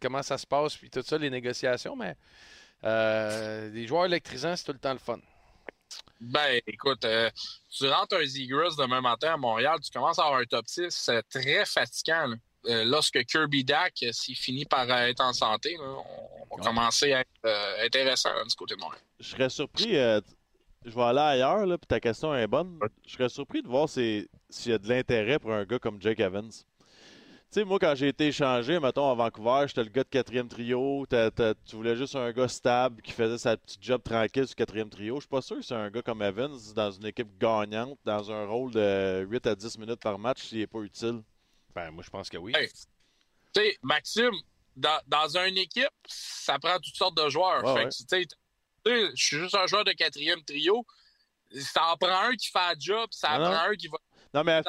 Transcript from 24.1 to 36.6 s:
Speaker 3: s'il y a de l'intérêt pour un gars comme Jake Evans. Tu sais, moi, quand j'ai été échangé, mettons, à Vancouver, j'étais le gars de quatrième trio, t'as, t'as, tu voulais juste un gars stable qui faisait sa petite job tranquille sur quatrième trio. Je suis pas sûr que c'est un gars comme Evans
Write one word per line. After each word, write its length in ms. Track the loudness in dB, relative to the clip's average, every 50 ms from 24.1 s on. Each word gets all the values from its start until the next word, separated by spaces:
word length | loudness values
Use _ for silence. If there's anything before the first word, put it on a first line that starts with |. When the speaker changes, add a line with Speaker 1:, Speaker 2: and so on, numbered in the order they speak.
| 0 -2 -4 -8 _ -20 _ _
Speaker 3:
s'il 220 | -16 -10 -2 0
y 40 | 0
a 40 | 0
de 100 | 2 0
l'intérêt 480 | 0 0 2 2 2 0 2 2 0 0
pour 140 | 0 -2 -4
un 120 | -2 -2
gars 140 | -2 -4 -4
comme 220 | -4 -4 -6 -2
Jake 180 | 0 0 2 2
Evans. 300 | 2 0 0 -4 -8 -10
Tu 160 | -14 -20 -20 _ _ _ _ _ _ -20 -20 -20 -20 -20 -20 -20 -20 -20 _ _
sais, 120 | 0 0 2
moi, 160 | 2 2 4
quand 160 | 4 4 4
j'ai 140 | 4 4 2
été 180 | 2 4 2 2
échangé, 500 | 2 2 2 4 4 2 2 2 0 2
mettons, 300 | 2 2 2 4 4 2
à 40 | 4
Vancouver, 520 | 4 2 0 0 0 2 2 4 4 4 2
j'étais 160 | 0 -2 -2
le 60 | 0
gars 140 | 0 -2 0
de 60 | 2
quatrième 400 | 2 0 0 0 -2 -4 -4 -4
trio, 560 | -6 -8 -4 -2 0 0 0 0 -2 -2 -2 0
t'as, 220 | 2 4 4 4
t'as, 220 | 4 2 2 2 2
tu 240 | 0 _ -16 -12 -4
voulais 180 | 0 0 0
juste 200 | 0 -2 -4 -4 -4
un 140 | -4 -4 0
gars 160 | 0 0 0
stable 520 | 0 0 2 2 4 4 2 2 0 -4
qui 120 | -16 -12 -4
faisait 240 | 0 0 0 0 0
sa 180 | 0 0 0
petite 260 | 0 _ -12 -18 -10
job 200 | -4 -2 -2 -2 -2
tranquille 420 | -2 0 0 0 2 2 0 0 0
sur 80 | 0
quatrième 340 | -2 -4 -2 -2 -6 -6 -6
trio. 260 | -8 -10 -8 -6 -6
Je 60 | -6
suis 80 | -6 -4
pas 120 | -4 -4
sûr 140 | -4 -4 -10 -10
que 40 | -8
c'est 100 | -6 -6
un 140 | -6 -4 -4
gars 120 | -6 -6
comme 200 | -4 -4 -4 -2
Evans 360 | -2 -2 -2 -2 -4 -6 -6 -12